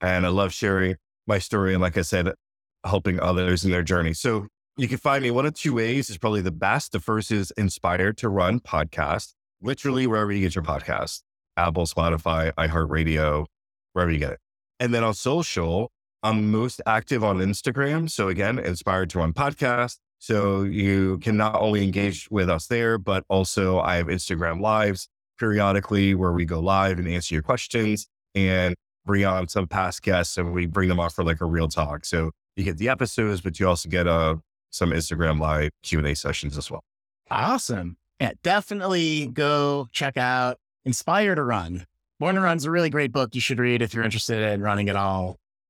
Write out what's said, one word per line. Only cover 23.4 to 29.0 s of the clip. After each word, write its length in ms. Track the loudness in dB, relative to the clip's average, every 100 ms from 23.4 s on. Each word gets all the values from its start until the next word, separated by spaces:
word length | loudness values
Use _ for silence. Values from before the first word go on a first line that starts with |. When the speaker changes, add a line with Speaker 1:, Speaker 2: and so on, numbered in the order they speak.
| 2 2 2 2
Speaker 1:
I 160 | 2 0
have 120 | 0
Instagram 540 | -2 -2 -2 -2 0
lives 460 | 2 2 2 0 -6 _ _ -4
periodically 760 | 0 2 4 2 2 4 4 4
where 160 | 2
we 140 | 2 0
go 140 | 0
live 400 | 2 4 4 2
and 80 | -2
answer 280 | -2 -2 -2
your 80 |
questions. 640 | 0 -2 -2 -2 0 -2 -4 _ _
And 420 | 0 2 2 0 -2 _ _